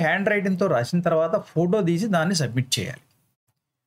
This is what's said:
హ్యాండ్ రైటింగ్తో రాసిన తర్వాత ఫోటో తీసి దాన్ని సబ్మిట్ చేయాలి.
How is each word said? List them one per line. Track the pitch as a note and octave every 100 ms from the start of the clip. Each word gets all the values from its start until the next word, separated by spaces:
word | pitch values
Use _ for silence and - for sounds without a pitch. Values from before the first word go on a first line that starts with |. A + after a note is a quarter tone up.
హ్యాండ్ | D#3+ F#3 G3+
రైటింగ్తో | G#3 G3 F#3 G3
రాసిన | B2+ B2 F3 F3
తర్వాత | D#3+ E3 G3+ -
ఫోటో | D#3 F3+ G#3+ E3+
తీసి | E3+ A3 F3
దాన్ని | D#3+ F3
సబ్మిట్ | A#2+ B2 B2+ -
చేయాలి. | F2+ - - _ _ _ _ _ _ _